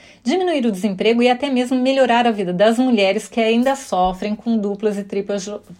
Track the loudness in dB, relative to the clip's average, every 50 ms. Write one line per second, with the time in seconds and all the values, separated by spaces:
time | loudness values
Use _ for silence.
0 | -20 -20 -20 -10 _ -2 0 0 0 0 0 0 0 -2 -2 -2 -2 -4 -2 0
1 | 0 2 2 4 4 2 2 2 0 -2 0 -2 0 0 0 0 0 0 2 2
2 | 2 4 4 2 2 2 0 0 -2 -4 0 2 4 4 4 2 2 2 2 2
3 | 2 2 0 -2 -4 -6 -4 -2 0 2 2 2 2 0 0 -2 -4 -4 0 0
4 | 0 0 0 -4 -6 -6 -6 -6 -2 -2 -2 0 0 -2 -4 -2 -2 -2 -2 -2
5 | -6 -6 -6 -6 -4 -4 -6 -6 -6 -8 -12 -12 -14 -18 -20 -20